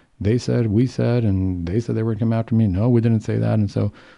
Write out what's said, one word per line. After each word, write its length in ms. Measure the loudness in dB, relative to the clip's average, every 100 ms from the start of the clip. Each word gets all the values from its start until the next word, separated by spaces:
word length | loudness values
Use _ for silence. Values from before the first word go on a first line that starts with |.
| _ -6
"They 160 | 0 0
said, 300 | 0 0 2
we 200 | 2 2
said, 360 | 0 0 0
and 440 | 2 0 0 -2 -4
they 120 | -4
said 140 | -2 -2
they 80 |
were 100 | -2
gonna 60 | -2
come 140 | 0
after 220 | -2 0 2
me. 100 | 2
No, 220 | 2 2
we 120 | 2
didn't 220 | 2 0
say 140 | 0 -2
that." 220 | 0 0
And 100 | 0
so 220 | -2 -4 -6 -18